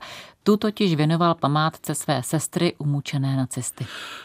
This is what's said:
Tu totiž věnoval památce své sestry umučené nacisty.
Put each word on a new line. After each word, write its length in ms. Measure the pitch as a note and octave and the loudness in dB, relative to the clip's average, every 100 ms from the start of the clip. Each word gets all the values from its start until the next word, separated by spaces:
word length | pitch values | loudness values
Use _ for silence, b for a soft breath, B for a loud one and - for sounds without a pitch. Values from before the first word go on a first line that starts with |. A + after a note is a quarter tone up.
| B B B - | B B B -4
Tu 140 | - G#3+ | 2 2
totiž 380 | G#3+ G#3 G3+ D3+ | 2 0 2 4
věnoval 400 | D3+ E3 E3+ E3 | 2 4 2 2
památce 600 | C#3 D3+ D#3 - - D3 | 2 2 0 -2 -6 -4
své 280 | - C3+ | -2 -2
sestry 500 | B2 D#3 - - F3 - | 0 -2 -2 0 0 0
umučené 600 | D3 C#3+ - C#3+ C3+ C3+ | -2 -2 -2 -2 0 0
nacisty. 480 | B2+ - B2 - B2+ B B B | 0 -4 -8 -8 -10 B B B